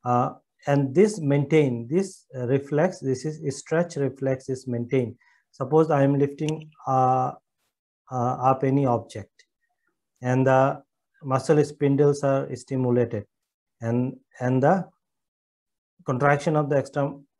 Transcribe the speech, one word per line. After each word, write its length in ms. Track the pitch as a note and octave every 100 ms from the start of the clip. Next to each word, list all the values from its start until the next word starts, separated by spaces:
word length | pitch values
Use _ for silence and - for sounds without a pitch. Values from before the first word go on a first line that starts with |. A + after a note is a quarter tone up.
Uh, 260 | B2+ B2 C3+ - _ _ -
and 280 | C#3+ C#3
this 260 | C3+ G#3 G#3+
maintain, 680 | C#3+ C#3+ C#3 D#3 C#3+ A#2 A#2
this, 380 | E3+ G3 - _ C3
uh, 100 | B2
reflex, 540 | C3+ C#3 D3 F#3 -
this 240 | C3+ B2+
is 340 | D#3 D3+ D3+ C3+
stretch 380 | - D#3+ E3+ C#3
reflex 520 | C#3 C3+ C3+ C3 -
is 180 | B2+ C3
maintained. 500 | A#2+ A#2+ C3+ A#2 - _ _ _
Suppose 400 | _ B2+ D#3 D#3+
I 120 | C#3+
am 160 | C#3 C#3
lifting, 520 | C#3 C#3+ D3+ D#3 - _ -
uh, 460 | C3 B2+ C3 B2+ - _ _ _ _ _ _ _
uh, 260 | B2+ B2 C3 B2+
up 140 | C3
any 220 | C3+ C#3 C3+
object 580 | A#2 - G#2+ G2 _ _ _ _ _ _ _ _ _
and 240 | B2 C3 C3
the 360 | C3 C3+ C#3 _ _ _ _
muscle 400 | C#3+ C3 - D3+
spindles 600 | D3 - C#3+ C#3 C#3+ C#3+
are 240 | C#3 C3+ C#3 C3
stimulated 680 | - C3 B2+ A#2+ A#2 G#2+ - _ _ _ _ _
and, 360 | A#2 A#2+ B2+ B2+ _ -
and 220 | B2+ C3
the 260 | C#3+ F#3+ - _ _ _ _ _ _ _ _ _ _ _ -
contraction 500 | B2+ C#3+ C#3+ - D3+
of 140 | C#3+
the 60 | C#3+
extra 360 | C3 D3 C#3 - _